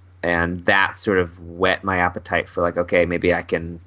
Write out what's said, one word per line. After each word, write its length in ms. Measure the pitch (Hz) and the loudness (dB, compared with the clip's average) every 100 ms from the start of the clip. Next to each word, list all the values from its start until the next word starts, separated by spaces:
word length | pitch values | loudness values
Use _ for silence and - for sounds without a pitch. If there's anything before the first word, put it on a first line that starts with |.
| - - | -20 -8
and 420 | 87 87 87 90 85 | -2 0 0 -2 2
that 300 | 98 95 - | 2 2 0
sort 220 | - 92 | 0 0
of 200 | 87 87 | 0 -4
whet 440 | 85 85 92 92 | -14 -2 0 0
my 120 | 98 92 | 0 0
appetite 520 | 90 90 87 85 - | 0 -2 -4 -2 -2
for, 120 | - | -2
like, 160 | 87 85 | -2 0
okay, 300 | 85 90 85 | 0 2 2
maybe 260 | 85 87 | 0 0
I 100 | 85 | 0
can 380 | 87 85 85 85 | 0 -4 -4 -12